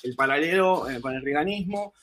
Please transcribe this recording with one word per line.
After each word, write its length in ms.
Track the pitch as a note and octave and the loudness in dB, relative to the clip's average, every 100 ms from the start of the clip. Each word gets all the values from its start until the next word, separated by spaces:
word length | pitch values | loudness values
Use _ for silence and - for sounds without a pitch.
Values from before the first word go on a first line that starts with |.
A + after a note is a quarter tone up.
el 120 | B2+ | -8
paralelo, 760 | B2+ C3+ C#3 E3 F#3+ F#3 F#3 A#2+ | 0 2 2 2 4 4 2 0
eh, 100 | B2 | -6
con 140 | C3 | -6
el 80 | C3 | -6
reaganismo, 720 | C#3 C#3+ F3+ G#3 F#3 G3+ G3+ - | -2 0 0 -2 -4 -4 -6 -12